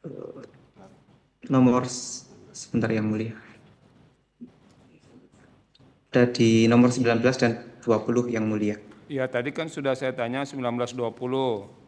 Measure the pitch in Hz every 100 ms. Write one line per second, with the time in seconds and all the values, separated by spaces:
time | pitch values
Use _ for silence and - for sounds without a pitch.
0 | 165 - - - - - _ _ - -
1 | _ _ _ _ - 135 127 123 123 -
2 | - - - - - - - 123 110 113
3 | 107 107 110 - - - _ _ _ _
4 | _ _ _ _ - _ _ _ _ _
5 | _ - _ _ _ _ _ _ - _
6 | _ 127 120 123 113 113 113 120 123 123
7 | 120 113 123 127 120 113 - - - 110
8 | - 120 120 113 110 107 104 104 - -
9 | - 139 131 123 123 147 160 156 139 131
10 | 131 120 117 127 139 143 123 120 123 127
11 | 117 117 127 131 131 107 98 -